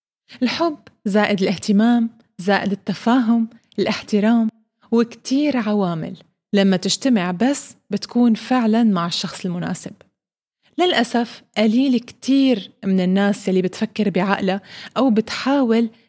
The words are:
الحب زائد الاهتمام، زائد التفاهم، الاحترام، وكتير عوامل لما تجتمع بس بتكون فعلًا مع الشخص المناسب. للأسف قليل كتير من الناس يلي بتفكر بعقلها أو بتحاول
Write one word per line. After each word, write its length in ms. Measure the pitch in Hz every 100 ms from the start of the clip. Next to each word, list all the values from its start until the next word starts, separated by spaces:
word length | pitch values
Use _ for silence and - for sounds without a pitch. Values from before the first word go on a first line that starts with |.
| _ _ _ -
الحب 340 | 247 - 339 294 - _ 214
زائد 360 | 202 208 202
الاهتمام، 680 | 190 180 - 202 226 240 226 - _ -
زائد 340 | 180 196 196
التفاهم، 760 | 196 - 185 - 262 226 233 226 - _ -
الاحترام، 680 | 190 202 - 208 208 233 220 - _ _ -
وكتير 680 | 226 233 - - 269 294 262
عوامل 600 | 214 208 185 165 160 190 _ _ -
لما 240 | 202 196 185
تجتمع 540 | 190 - 269 226 180
بس 440 | 175 240 285 - - -
بتكون 440 | 202 - 240 240
فعلًا 500 | 214 - 254 226 220
مع 240 | 226 185 170
الشخص 380 | - 180 - 185
المناسب. 480 | 175 165 180 - - _ _ _ _ _ _ _ -
للأسف 640 | 359 285 233 240 233 - _ -
قليل 420 | 220 233 277 247
كتير 720 | - - - 277 269 220 - _ 190
من 140 | 190
الناس 480 | 180 190 202 202 -
يلي 140 | 185
بتفكر 480 | 180 - 220 - 208
بعقلها 520 | 180 180 202 190 196 - - - -
أو 120 | 269
بتحاول 800 | 214 220 - 254 285 247 226 233 -